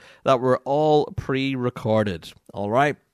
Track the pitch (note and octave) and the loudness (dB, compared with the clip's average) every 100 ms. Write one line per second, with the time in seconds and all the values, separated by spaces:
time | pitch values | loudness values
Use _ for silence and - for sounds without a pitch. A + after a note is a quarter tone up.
0 | - - - B2+ B2+ B2+ C3 C#3+ D#3 D3+ | -12 -6 0 2 2 0 0 0 4 2
1 | - - - C3+ C3+ C3 B2 - A2 A2 | 2 -6 -4 -2 -2 -2 -4 -4 0 0
2 | G#2 E2 - - _ G2 G2+ A2+ C#3+ G2 | 0 -4 -12 -20 _ -8 -2 2 0 -2
3 | _ | _